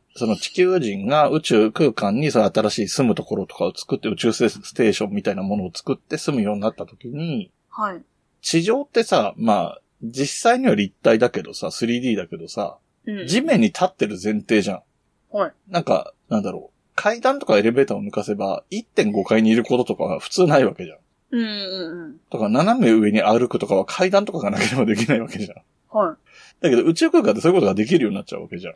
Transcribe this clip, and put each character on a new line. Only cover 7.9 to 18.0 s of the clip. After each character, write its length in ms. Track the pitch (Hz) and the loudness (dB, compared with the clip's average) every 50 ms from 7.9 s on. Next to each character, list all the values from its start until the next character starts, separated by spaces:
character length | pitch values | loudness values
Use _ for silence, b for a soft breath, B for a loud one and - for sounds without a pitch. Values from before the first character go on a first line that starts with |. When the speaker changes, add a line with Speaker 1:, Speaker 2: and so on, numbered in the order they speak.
| - | -8
Speaker 2:
い。 80 | - - _ _ _ _ _ _ _ | -10 -18 _ _ _ _ _ _ _
Speaker 1:
地 220 | - - - 165 165 | -6 -2 0 0 0
上 200 | 208 233 277 285 | 0 -2 -2 -2
っ 40 | - | -2
て 160 | - 233 226 | 0 -2 0
さ、 300 | - 202 147 104 98 - | 2 2 0 0 0 -4
ま 180 | - 113 113 107 | -2 0 0 2
あ、 280 | 95 82 80 - - _ _ _ - | 0 0 -4 -8 -12 _ _ _ -14
実 380 | - 113 120 127 143 139 - - - 233 | -14 -10 -6 -4 -4 -4 -4 0 2 2
際 80 | 240 247 | 2 2
に 80 | 269 233 | 2 2
は 80 | - | 2
立 200 | 104 101 92 _ _ - | 2 0 -4 _ _ 2
体 160 | 131 113 113 | 2 4 4
だ 100 | 123 120 | 2 0
け 140 | - 101 80 | 0 -2 -10
ど 100 | - - | -10 -12
さ、 180 | - - 82 | -10 -10 -8
ス 140 | - - 120 | -6 -4 -4
リ 140 | 117 120 123 | -2 -2 -2
ー 20 | |
デ 80 | 127 127 | -2 -2
ィ 20 | 110 | -2
ー 40 | 95 | -2
だ 100 | 90 - | -4 -8
け 100 | 87 82 | -12 -14
ど 100 | 82 - | -14 -12
さ、 300 | - - 104 - - - _ _ _ _ - | -8 -8 -8 -8 -8 -12 _ _ _ _ -12
Speaker 2:
う 180 | 220 208 196 175 | -10 -10 -8 -6
ん。 20 | 127 | -2
Speaker 1:
地 140 | 170 247 | -2 -2
面 180 | 285 320 269 117 | 0 2 2 4
に 80 | 113 101 | 2 2
立 180 | - - 180 | 0 0 -2
っ 80 | - - | -2 -2
て 140 | - 113 104 | -2 -4 -4
る 100 | 104 90 95 | -4 -6 -4
前 160 | 107 110 104 | -2 -2 -2
提 220 | 98 - 117 104 | 0 2 2 2
じ 100 | 90 101 | 2 0
ゃ 40 | 92 | -4
ん。 600 | - _ _ _ _ _ _ _ _ _ _ - 208 | -8 _ _ _ _ _ _ _ _ _ _ -4 -4
Speaker 2:
は 120 | 185 151 | -4 -4
い。 40 | - _ _ - | -6 _ _ -6
Speaker 1:
な 140 | 185 170 | -4 -4
ん 20 | 165 | -2
か、 300 | - 98 76 - - - _ _ - | 0 0 -2 -2 -4 -14 _ _ -4
な 100 | 117 107 | -4 -2
ん 40 | 98 | -2
だ 100 | 98 90 | -4 -8
ろ 160 | - - - | -10 -12 -16
う。 40 | _ _ _ _ - | _ _ _ _ -6
階 260 | - - 208 233 233 | -2 0 0 0 0
段 180 | 226 254 277 285 | 0 0 0 0
と 80 | - - | 0 2
か 100 | 110 101 | 2 4
エ 60 | 104 | 4
レ 80 | 113 | 4
ベ 120 | 120 135 135 | 4 2 2
ー 20 | - | 2
タ 80 | 113 | 0
ー 20 | |
を 60 | 104 | -6